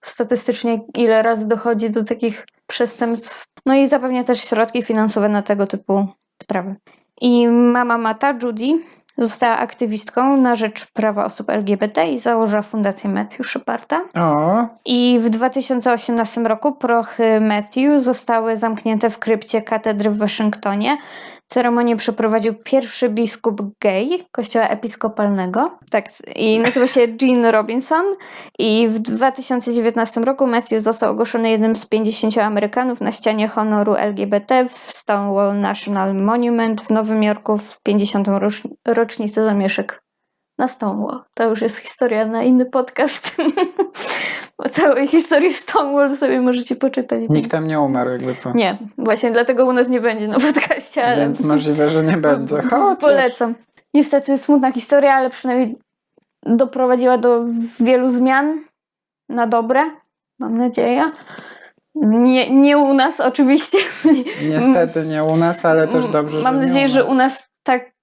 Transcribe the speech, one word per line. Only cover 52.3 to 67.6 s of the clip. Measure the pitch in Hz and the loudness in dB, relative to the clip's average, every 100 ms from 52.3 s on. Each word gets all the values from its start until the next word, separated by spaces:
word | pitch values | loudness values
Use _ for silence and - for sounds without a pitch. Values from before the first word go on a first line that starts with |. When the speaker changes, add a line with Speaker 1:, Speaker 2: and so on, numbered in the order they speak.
| 139 135 147 | 0 0 -2
Speaker 1:
po-, | 254 - | 0 2
Speaker 2:
Chociaż | 403 370 | 2 2
Speaker 1:
polecam. | 302 277 262 247 233 233 _ _ _ | 4 4 2 0 -4 -4 _ _ _
Niestety | 285 294 277 277 277 | 0 2 2 0 -2
smutna | - 294 262 | 2 2 4
historia, | 254 233 285 277 | -2 2 4 6
ale | 269 262 | 4 2
przynajmniej | 254 262 247 247 233 _ _ _ _ _ _ - | -4 -4 0 0 -4 _ _ _ _ _ _ 0
doprowadziła | 233 254 254 254 254 247 247 | 2 2 0 2 2 4 4
do | 240 240 233 233 233 - | 4 2 0 -4 -6 0
wielu | 233 254 254 | 2 4 4
zmian | 247 254 269 294 311 302 _ _ _ _ _ _ | 2 2 2 0 -4 -8 _ _ _ _ _ _
na | 233 233 | -4 0
dobre, | 233 226 254 320 302 _ _ _ _ | 0 2 0 0 -4 _ _ _ _
mam | 247 226 | -6 -2
nadzieję. | 247 240 233 247 320 320 - - - - - _ _ | 0 0 0 0 -2 -4 -18 -20 -20 -20 -20 _ _
Nie, | 311 214 220 240 254 247 | -2 2 4 4 4 4
nie | 269 285 285 | 4 6 6
u | 285 | 4
nas | 277 262 - | 4 2 2
oczywiście. | 254 254 262 285 - 403 381 - 302 269 | -2 2 4 4 2 0 -2 0 2 2
<laughs> | 254 427 151 | 0 -6 -2
Speaker 2:
Niestety | 156 240 262 165 165 160 | 2 4 4 2 -2 -4
nie | 156 | -2
u | 156 160 | 0 2
nas, | 170 175 | 2 2
ale | 170 160 156 | 2 2 2
też | 247 247 | 0 0
dobrze, | 151 151 151 | -2 -2 -2
Speaker 1:
Mam | 247 | 0
Speaker 2:
że | 269 | 0
nie | 262 | 2
Speaker 1:
nadzieję, | 262 277 | 2 2
Speaker 2:
u | |
Speaker 1:
że | 254 | 2
Speaker 2:
nas. | 247 | 2
Speaker 1:
u | |
nas | 262 254 262 - _ | 2 2 0 -14 _